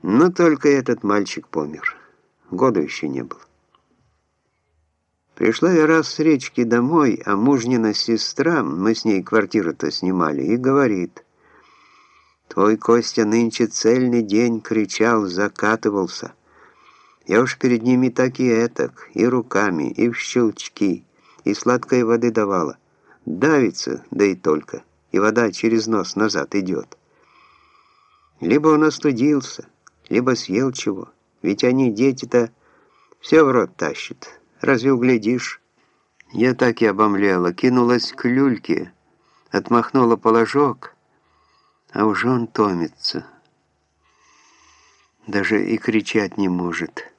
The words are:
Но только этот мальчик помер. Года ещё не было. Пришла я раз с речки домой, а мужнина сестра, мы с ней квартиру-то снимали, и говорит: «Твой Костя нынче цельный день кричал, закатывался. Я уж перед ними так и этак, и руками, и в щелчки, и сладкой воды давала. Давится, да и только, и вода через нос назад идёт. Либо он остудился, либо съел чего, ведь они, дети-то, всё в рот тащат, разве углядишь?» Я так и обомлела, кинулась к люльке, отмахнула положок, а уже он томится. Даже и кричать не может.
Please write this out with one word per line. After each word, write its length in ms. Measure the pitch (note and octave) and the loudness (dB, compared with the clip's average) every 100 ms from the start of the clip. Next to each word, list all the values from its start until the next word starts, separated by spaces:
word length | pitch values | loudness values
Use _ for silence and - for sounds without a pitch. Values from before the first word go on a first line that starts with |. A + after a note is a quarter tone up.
Но 300 | F2+ A2 F3 | 2 4 4
только 380 | F3 E3+ C#3+ D3 | 4 2 4 2
этот 340 | C#3 B2+ A#2 | 2 0 -2
мальчик 440 | G2+ G2+ G2 - - | 0 0 -2 -8 -8
помер. 500 | E2 D2 D#2 - - _ _ _ _ _ | -6 -6 -8 -10 -12 _ _ _ _ _
Года 280 | F2+ B2+ G2+ | -2 0 0
ещё 280 | D2 - D#2 | -4 -6 -8
не 160 | C2+ | -8
было. 180 | A#1+ - - _ _ _ _ _ _ _ _ _ _ _ _ _ _ _ _ _ _ | -10 -16 -20 _ _ _ _ _ _ _ _ _ _ _ _ _ _ _ _ _ _
Пришла 400 | - - A2+ E3 | -2 -2 2 2
я 120 | F3 D#3 | 4 4
раз 220 | D#3+ D3 | 2 0
с 120 | - | 0
речки 440 | D#3+ D3 - - | 2 2 0 -4
домой, 580 | A#2+ A#2+ B2 E3 C#3+ G2+ - | 0 2 2 2 2 0 -2
а 100 | G2+ | 0
мужнина 580 | A#2 C#3+ A2+ B2+ A2 | 2 2 2 0 0
сестра, 720 | G#2 - A2+ - - D#3+ E3 | -2 -2 -2 -4 -2 0 0
мы 320 | F2+ D#2 G2 A2+ | -2 -2 -2 0
с 80 | |
ней 180 | A2+ F#2+ | 0 -2
квартиру-то 680 | - A2 G2 A2+ E2+ - D2+ | 0 0 0 0 -2 -4 -6
снимали, 500 | - F#2 F#2+ D#2+ C#2+ | -4 -2 0 -2 -2
и 140 | C2+ A#2 | -2 -2
говорит: 680 | B2+ C3+ C3+ G2 F2+ - _ _ _ _ _ _ _ _ _ _ _ _ _ | 0 2 2 0 -6 -10 _ _ _ _ _ _ _ _ _ _ _ _ _
«Твой 300 | - G2+ A2 | -2 0 0
Костя 480 | - A#2 A#2 - G#2+ | 2 2 2 -2 0
нынче 420 | A2+ A2+ - A#2 | 2 0 0 -4
цельный 540 | - A2+ B2 B2+ A#2+ | 0 0 2 2 0
день 400 | G#2+ G#2 A#2+ A2+ | 0 0 0 -2
кричал, 640 | - A2 G2+ - A2 A#2 G2 | -2 -2 -2 0 2 2 0
закатывался. 1080 | F2+ G2+ - G#2 A2+ A2 G2+ F2+ - - - _ _ _ _ _ _ _ _ _ | -2 -4 -2 -2 0 -2 -2 -4 -6 -14 -16 _ _ _ _ _ _ _ _ _
Я 160 | G2 | 0
уж 160 | C3 - | 2 0
перед 260 | C3 A#2+ | 0 0
ними 240 | A2+ B2+ B2+ | 2 2 2
так 320 | A#2+ C3 C3 | 0 -2 0
и 60 | B2+ | 0
этак, 640 | A2+ A#2 - - - - | 2 0 -2 -6 -6 -12
и 120 | - A#2 | 0 0
руками, 680 | B2 A#2 F#2+ G#2 E2+ C2 | 0 -2 -2 0 -2 -4
и 180 | - A#2+ | -2 -2
в 80 | A#2 | -2
щелчки, 880 | - B2 A#2 G2 - - G2 F2 _ _ _ _ | -4 0 0 -2 -14 -4 -2 -2 _ _ _ _
и 100 | - | -4
сладкой 520 | G#2 A#2 B2 - B2+ A2+ | -2 0 -2 0 0 2
воды 260 | A#2 A#2+ | 2 2
давала. 460 | A2+ G#2 F#2+ D#2 A1 _ _ _ _ - | 0 0 0 -2 -6 _ _ _ _ -10
Давится, 800 | E2+ C3+ D3+ A#2 - - C2+ - | -2 2 4 2 -2 -8 -8 -8
да 120 | - | 0
и 120 | G2+ F#2 | 0 2
только, 480 | - D#2 - - _ _ _ | -2 -2 -4 -16 _ _ _
и 80 | F#2 | 0
вода 320 | G#2 A2 A2+ | 2 2 0
через 340 | F2+ A#2 A2+ G#2+ | 0 0 0 0
нос 300 | A2 F2+ - | -2 -2 -2
назад 400 | G#2+ F#2+ C#2+ G2+ | -2 -2 -4 -4
идёт. 420 | F2+ F2+ - - _ _ _ _ _ _ _ _ _ _ _ _ _ _ | -4 -6 -8 -18 _ _ _ _ _ _ _ _ _ _ _ _ _ _
Либо 300 | E2+ C3 D#3 | 0 2 4
он 160 | D3+ D#3 | 4 2
остудился, 840 | D3 D3+ B2 C#3 D3 - - - _ _ _ _ | 0 -2 0 0 0 -4 -16 -20 _ _ _ _
либо 280 | G#2+ B2 B2 | -2 0 -2
съел 360 | - F#2+ C3+ | -2 -2 -2
чего, 380 | B2+ - F#2+ - _ _ _ | -4 -6 -8 -10 _ _ _
ведь 240 | - G#2 B2+ | -4 0 2
они, 260 | C3 C3 | 2 0
дети-то, 600 | G#2 C3+ B2+ A#2+ B2 A#2 _ _ _ _ _ _ _ | 2 0 0 -2 0 0 _ _ _ _ _ _ _
всё 240 | - D#3 | 2 4
в 80 | D3 | 6
рот 240 | B2+ G2 _ | 4 0 _
тащат, 640 | D#2+ C#2 - - - - _ _ | -6 -6 -12 -16 -20 -20 _ _
разве 300 | - C3 B2 | 0 0 2
углядишь?» 720 | C3 B2 B2+ G#2 B2 - - _ _ _ _ _ _ _ | 2 2 2 0 -4 -4 -14 _ _ _ _ _ _ _
Я 240 | - B2 B2 | 0 0 2
так 260 | B2+ A#2 | 0 2
и 60 | A2 | 0
обомлела, 640 | G2 G#2+ G2 G2+ F#2 F2 | 2 2 2 2 2 0
кинулась 580 | F2 B2+ B2+ A#2+ B2 - | 0 2 2 2 2 -2
к 140 | - B2 | -4 -2
люльке, 640 | B2+ C#3 G#2+ - E2 F2+ _ _ _ _ _ _ | 2 0 0 -4 -4 -4 _ _ _ _ _ _
отмахнула 640 | G2+ F#2+ A#2+ A2+ C3+ A#2+ A2+ | -6 0 0 2 2 2 2
положок, 800 | A#2 A2+ A2 C#3 C#3+ A2+ - _ _ _ _ _ _ _ _ _ _ | 2 2 2 2 0 -2 -14 _ _ _ _ _ _ _ _ _ _
а 140 | - G#2+ | -2 0
уже 240 | F#2 A#2 | 0 0
он 180 | B2+ A#2 | -2 -2
томится. 800 | - G#2 F2+ D#2+ _ - - - _ _ _ _ _ _ _ _ _ _ _ _ _ _ _ _ _ _ _ - | -2 0 0 -4 _ -8 -8 -12 _ _ _ _ _ _ _ _ _ _ _ _ _ _ _ _ _ _ _ -8
Даже 360 | G2+ G2 G#2+ | -4 0 0
и 140 | F#2+ A2 | 0 -2
кричать 600 | - A2 G#2 A2 G2+ - | 0 -2 0 -2 -2 -2
не 120 | G2 | -2
может. 640 | F2+ F2 E2+ F2 - - | 0 -4 -6 -8 -10 -18